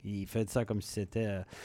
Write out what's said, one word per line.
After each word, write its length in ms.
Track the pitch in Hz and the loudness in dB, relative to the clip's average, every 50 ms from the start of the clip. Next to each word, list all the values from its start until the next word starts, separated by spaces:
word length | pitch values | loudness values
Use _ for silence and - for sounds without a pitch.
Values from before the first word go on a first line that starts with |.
| - | -6
Il 200 | 101 101 98 98 | -4 -2 -2 -2
fait 220 | - - 113 110 95 | 0 2 2 2 4
ça 140 | - 127 113 | 2 2 2
comme 180 | - 107 104 | 4 0 0
si 80 | - - | 0 -2
c'était, 360 | - 107 98 - - 113 113 | -2 -2 -2 0 0 0 0
euh, 160 | 104 98 92 90 - - - | 2 0 -2 -4 -6 -10 -14